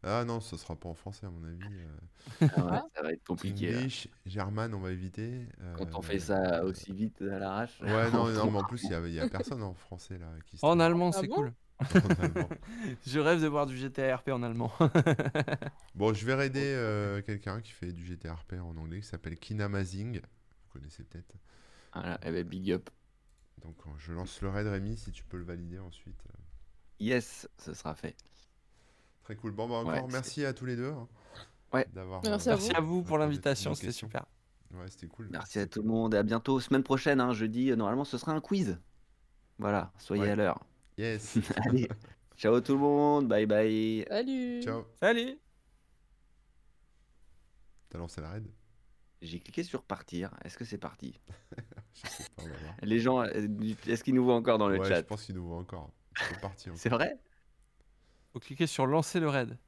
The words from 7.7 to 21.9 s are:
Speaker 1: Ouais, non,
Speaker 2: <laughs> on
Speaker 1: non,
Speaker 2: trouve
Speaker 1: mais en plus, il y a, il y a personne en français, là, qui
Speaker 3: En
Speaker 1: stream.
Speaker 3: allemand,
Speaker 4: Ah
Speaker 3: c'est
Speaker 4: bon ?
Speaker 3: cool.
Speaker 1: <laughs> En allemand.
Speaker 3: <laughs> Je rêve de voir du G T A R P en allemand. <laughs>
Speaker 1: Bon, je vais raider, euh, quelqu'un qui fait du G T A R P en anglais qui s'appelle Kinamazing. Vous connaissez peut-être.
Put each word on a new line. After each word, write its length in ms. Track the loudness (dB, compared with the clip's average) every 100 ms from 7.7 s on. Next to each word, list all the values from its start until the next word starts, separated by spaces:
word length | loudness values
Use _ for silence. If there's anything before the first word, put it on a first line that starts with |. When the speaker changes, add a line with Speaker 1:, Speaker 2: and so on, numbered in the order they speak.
| -6
Speaker 1:
Ouais, 300 | 0 2 4
non, 100 | 4
Speaker 2:
<laughs> 20 |
on 40 | 2
Speaker 1:
non, 100 | 4
Speaker 2:
trouve 120 | 2
Speaker 1:
mais 60 | 2
en 60 |
plus, 200 | -2 -4
il 60 | -4
y 40 |
a, 60 | -4 -4
il 80 |
y 60 | -2
a 80 | -2
personne 340 | -2 -6 -6
en 120 | -6
français, 440 | -10 -14 -16 -12 -12
là, 80 | -12 -14 -16
qui 100 | 2
Speaker 3:
En 20 |
Speaker 1:
stream. 220 | 6 8
Speaker 3:
allemand, 280 | 6 6 4
Speaker 4:
Ah 40 | 2
Speaker 3:
c'est 60 | 0
Speaker 4:
bon ? 80 |
Speaker 3:
cool. 180 | 0 0 -4 -20 _
Speaker 1:
<laughs> 140 | 6
En 280 | 6 6 4
allemand. 260 | 2 0 -2 -4 -12 -8
Speaker 3:
<laughs> 300 | -8 -8 -2
Je 120 | 2
rêve 220 | 6 6
de 40 | 4
voir 200 | 2 0
du 100 | -2
G 120 | -6
T 120 | 0 0
A 60 | 0
R 60 |
P 100 | 0
en 100 | -2
allemand. 280 | -2 -2 -2 6
<laughs> 1160 | 6 8 6 4 2 0 0 -2 -4 -12 -18
Speaker 1:
Bon, 180 | 2 2
je 120 | 2 2
vais 80 |
raider, 260 | 2 2 0 0 0
euh, 460 | 0 0 0 -2
quelqu'un 380 | -4 -6 -4 -8
qui 120 | -8
fait 200 | -10 -8
du 120 | -8
G 120 | -8 -10
T 100 | -8
A 60 |
R 100 | -10
P 140 | -10 -10
en 180 | -8 -8
anglais 240 | -8 -8
qui 60 | -8
s'appelle 320 | -10 -8 -10
Kinamazing. 840 | -8 -4 -2 -2 -2 -4 -6 -8
Vous 480 | -10 _ _ -20 -20 -18
connaissez 240 | -18 -16
peut-être. 300 | -16 -16 -18 -20 -20 -20 -20 -20 -14